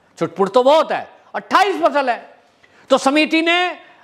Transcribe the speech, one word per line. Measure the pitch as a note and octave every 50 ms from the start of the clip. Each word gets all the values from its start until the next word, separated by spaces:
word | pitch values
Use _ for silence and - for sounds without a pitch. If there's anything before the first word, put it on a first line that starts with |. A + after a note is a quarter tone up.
| _ _ _ -
छुटपुट | E3+ D#3 - - G3 F#3 -
तो | B3+ B3
बहुत | C4 D4 D#4+ C#4 G3+
है, | G3 C#3+ G#2+ - - _ _ _ -
अट्ठाईस | G3+ G3 - C4 F4 G4 G4+ F#4 D4
फसल | E4 D#4 C4 C#4+ C#4 B3+
है। | A3+ G#3 - - - _ _ _ _ _ _ _ _ _ _ -
तो | C4+ B3
समिति | - C4+ C#4 D4+ D#4 A3 D#4 D#4+
ने | D#4+ E4+ E4+ F4+ F4+ F4+ D#4 - - - _ _